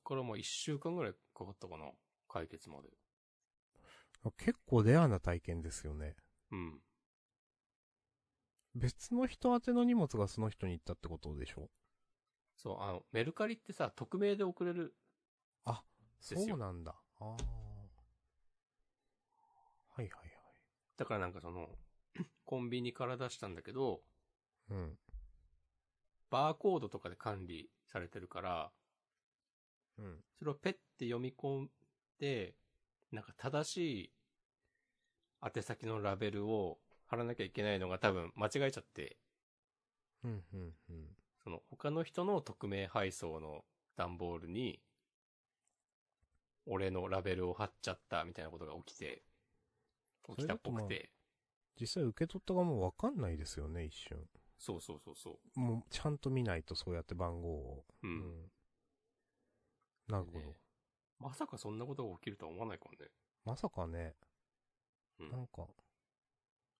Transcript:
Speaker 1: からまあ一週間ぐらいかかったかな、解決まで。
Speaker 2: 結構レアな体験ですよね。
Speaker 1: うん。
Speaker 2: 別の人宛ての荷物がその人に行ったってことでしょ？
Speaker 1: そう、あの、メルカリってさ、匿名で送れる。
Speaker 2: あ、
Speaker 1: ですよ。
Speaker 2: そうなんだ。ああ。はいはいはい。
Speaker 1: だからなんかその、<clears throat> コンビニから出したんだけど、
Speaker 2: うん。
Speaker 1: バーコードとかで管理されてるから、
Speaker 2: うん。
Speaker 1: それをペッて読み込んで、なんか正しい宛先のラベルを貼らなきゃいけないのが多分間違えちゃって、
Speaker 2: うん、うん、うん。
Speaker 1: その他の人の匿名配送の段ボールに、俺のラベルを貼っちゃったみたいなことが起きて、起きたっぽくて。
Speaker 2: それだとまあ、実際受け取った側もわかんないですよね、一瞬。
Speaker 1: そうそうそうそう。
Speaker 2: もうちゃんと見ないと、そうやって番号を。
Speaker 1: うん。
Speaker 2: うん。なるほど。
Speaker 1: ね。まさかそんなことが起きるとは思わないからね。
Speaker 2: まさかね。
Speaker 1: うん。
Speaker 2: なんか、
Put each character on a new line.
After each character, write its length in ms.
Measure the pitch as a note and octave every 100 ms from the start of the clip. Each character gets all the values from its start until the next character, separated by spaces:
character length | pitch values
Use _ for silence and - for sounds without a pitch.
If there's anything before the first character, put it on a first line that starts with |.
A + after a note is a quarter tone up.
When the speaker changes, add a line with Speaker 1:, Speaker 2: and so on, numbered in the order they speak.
Speaker 1:
か 120 | - C3+
ら 80 |
ま 100 | B2+ G#2+
あ 20 |
一 60 |
週 360 | G#2+ - - D3
間 160 | E3 F3
ぐ 80 |
ら 60 | A#2+
い 40 |
か 320 | - _ - F#2
か 60 |
っ 40 | G2
た 120 | F#2
か 100 | D#2+
な、 140 | D2 - _ _ _
解 200 | - D#2+
決 220 | D#2+ -
ま 120 | C#2+
で。 160 | C#2+ - _ _ _ _ _ _ _ _ - - - - A2 -
Speaker 2:
結 220 | - - -
構 160 | A#2+
レ 140 | G#2+ D3
ア 100 | D#3+
な 120 | G2
体 200 | - F2
験 220 | - E2+
で 80 | D#2+
す 140 | - D2+
よ 80 |
ね。 240 | D2+ D2+ D2+ _ _ _
Speaker 1:
う 60 | G2
ん。 260 | E2+ D2 _ _ _ _ _ _ _ _ _ _ _ _ _ _ _ _ _ _ _ B2
Speaker 2:
別 380 | B2 - -
の 140 | A#3+ B3+
人 260 | - B3+
宛 80 | A#3+
て 100 | B3
の 120 | A#3+
荷 120 | A#3+ A#3+
物 220 | D#3 A2+
が 100 | G2+
そ 140 | -
の 80 | A2
人 160 | - F#2+
に 60 |
行 80 | E2+
っ 20 |
た 100 | -
っ 40 | F2
て 100 | -
こ 100 | D#2+
と 160 | - D2
で 100 | B1
し 100 | -
ょ？ 120 | - _ _ _ _ _ _ _ _ _
Speaker 1:
そ 180 | A2+
う、 80 | G2
あ 100 | G2
の、 140 | F2+ -
メ 120 | A2+
ル 80 | B2+
カ 160 | - G#3+
リ 80 | A3+
っ 20 |
て 140 | -
さ、 200 | - B2+
匿 260 | - A#2+ F#3
名 180 | G3+ G3+
で 80 |
送 220 | F#3+ F3 F3
れ 80 |
る。 240 | F3 E3 - _ _ _ _ _ _
Speaker 2:
あ、 220 | - A#2 - _ - _
Speaker 1:
で 80 | -
す 80 |
よ。 60 | D3+
Speaker 2:
そ 140 | G#3+ E3+
う 20 |
な 160 | G2+
ん 100 | F2
だ。 160 | E2 - _ _
あ 60 | G#2+
あ。 120 | A2+ - A2+ G#2+ G#2 G2+ - - _ _ _ _ _ _ _ _ _ _ _ _ _ _ _ _ _ _
は 120 | -
い 0 |
は 0 |
い 60 | G#2+
は 160 | - -
い。 60 | - - _ _ _ _ -
Speaker 1:
だ 80 | -
か 80 |
ら 80 | G#2+
な 60 | F2+
ん 60 |
か 60 | F#2
そ 100 | E2
の、 180 | F2 E2 - - _ _
<clears throat> 300 | - F3+ _
コ 160 | - C3
ン 100 | A#2+
ビ 120 | B2
ニ 100 | B2
か 140 | A#2+ B2+
ら 100 | B2+
出 140 | B2+
し 80 | -
た 100 | G2+
ん 80 | E2+
だ 80 |
け 80 | -
ど、 320 | B2+ C3 F2+ - _ _ _ _ _ -
Speaker 2:
う 60 | G2+
ん。 240 | E2 - - - - - - _ _ _ _ _ _ _ _
Speaker 1:
バ 240 | B2+ D3+
ー 40 | D#3
コ 180 | G#3 F3
ー 40 |
ド 80 | G#2+
と 100 | -
か 100 | F2
で 60 | F2
管 320 | A2+ G2+ F2+
理 240 | E2 - _ _
さ 140 | -
れ 100 | F2
て 100 | G#2
る 80 | F2+
か 140 | F2
ら、 320 | F#2 F2 D2+ - _ _ _ _ _ _ _ _ _ _ _ -
Speaker 2:
う 40 |
ん。 220 | G2+ E2+ - _
Speaker 1:
そ 80 | D3+
れ 60 |
を 40 | C#3+
ペ 160 | F#3
ッ 20 | F#3+ _ _
て 80 | B2
読 140 | A#2+
み 140 | B2+
込 300 | C3 C#3 C#3
ん 80 | C#3 - _ _ _ _
で、 400 | C#3+ B2+ F#2+ - _ _ _ _ _
な 100 | A2
ん 20 |
か 100 | G2+ -
正 340 | C3 D3 D3+
し 60 | - E3 A2+ E2+
い 80 | _ _ _ _ _ _ _ _ _ _ _ _ _
宛 200 | A2+ A2+
先 240 | G2+ A2+ A2+
の 120 | A2
ラ 160 | G2+ G2
ベ 140 | G#2+
ル 160 | G2+ G#2
を 320 | A2 F#2 - _ - _
貼 60 | A#2
ら 60 |
な 120 | A#2+ A#2+
き 60 |
ゃ 20 |
い 60 | F#2+
け 140 | -
な 100 | G#2
い 60 | G2+
の 100 | F#2
が 80 | F#2
多 140 | G#2+
分 200 | F#2+ E2+ -
間 120 | G#2+
違 20 | C#3 C3+
え 40 |
ち 60 | C3+
ゃ 40 |
っ 40 | -
て、 320 | - D2 - _ _ _ _ _ _ _ _ _ _
Speaker 2:
う 40 | B2
ん、 160 | G#2+ E2+
う 40 | G2
ん、 160 | F2 D#2+ -
う 40 |
ん。 120 | E2 D#2 - _ _
Speaker 1:
そ 60 | -
の 100 | E2+ -
他 200 | A#2+ D3
の 120 | D#3
人 200 | E3 -
の 180 | F3+ G3
匿 260 | C#3 G2+ G#2
名 200 | G2 F#2+
配 240 | A2 G2
送 280 | - E2 D#2+
の 260 | D#2 D2+ - _ _ -
段 220 | F2+ F2
ボ 180 | F2 E2+
ー 40 |
ル 80 | E2+
に、 340 | G2 B2 - _ _ _ _ _ _ _ _ _ _ _ _ _ _ _ _ _ _ -
俺 260 | G2 F#2+
の 160 | F#2 F#2
ラ 120 | F#2+
ベ 140 | F#2 F#2
ル 140 | F2+
を 40 |
貼 120 | F2 G#2+
っ 80 | -
ち 60 | -
ゃ 60 |
っ 60 | F2+ _
た 140 | E2+ E2+
み 80 |
た 80 | E2+
い 40 | D#2+
な 60 |
こ 80 | E2
と 60 | D#2+
が 80 | D#2+ -
起 80 |
き 40 | -
て、 260 | D2+ A#1+ - _ _ _ _ _ _ _ _ _ -
起 80 | A#2
き 40 | D3+
た 80 | -
っ 40 |
ぽ 120 | -
く 120 | A2+
て。 0 |
Speaker 2:
そ 60 | G#2
れ 80 | G2+
だ 20 |
と 60 | -
ま 20 |
あ、 20 | _ _ _ _ _ _ -
実 60 | A#2
際 160 | -
受 220 | C3 - E3
け 20 |
取 120 | F#3+
っ 40 | -
た 80 |
側 120 | F#3 F3+
も 160 | C3
わ 100 | F#2
か 180 | - A3+
ん 100 | C4
な 100 | G#2
い 80 | D#2
で 80 | D#2
す 140 | -
よ 80 | D2+
ね、 180 | E2 D#2+
一 80 |
瞬。 240 | - - D#2 D#2 - - _
Speaker 1:
そ 160 | - F2+
う 60 |
そ 140 | - D2+
う 40 |
そ 120 | -
う 40 | C#2+
そ 240 | - - - -
う。 40 |
Speaker 2:
も 180 | B2 A2+
う 60 | -
ち 160 | - D#3
ゃ 40 |
ん 60 | D3
と 120 | C3+
見 140 | C3
な 140 | A#2 F2
い 60 |
と、 120 | - D#2+
そ 160 | -
う 20 |
や 80 | F2
っ 20 | -
て 100 | F2
番 260 | F2 E2+
号 80 | E2+
を。 360 | D#2 C2 C#2 - _
Speaker 1:
う 40 | G2
ん。 40 |
Speaker 2:
う 20 |
ん。 380 | E2 F2 E2 E2+ _ _ _ _ _ _ _ _ _ _ _ _ _ _ _ -
な 100 | G#2
る 60 | F2
ほ 60 |
ど。 60 | E2+
Speaker 1:
ね。 160 | D#2 D2+ _ _ _ _ _ _
ま 160 | C3
さ 140 | C3 D#4
か 100 | A#2
そ 140 | G#2+
ん 80 | G#2+
な 60 | B2
こ 100 | C#3
と 120 | A#2
が 60 | F2
起 40 |
き 60 | -
る 80 | G2+
と 80 | D#2+
は 60 |
思 100 | F2
わ 60 | A2+
な 80 | F#2
い 40 |
か 100 | -
ら 140 | - D2
ね。 60 | _ _ _ -
Speaker 2:
ま 100 | B2+
さ 140 | G3+
か 180 | - E2+
ね。 280 | E2 E2 D#2+ _ _ _ _ _ _ _ _ _ _
Speaker 1:
う 40 |
ん。 60 | D#2+
Speaker 2:
な 60 | B2+
ん 100 | B2
か、 180 | - E2+ - _ _ _ _ _ _ _ _ _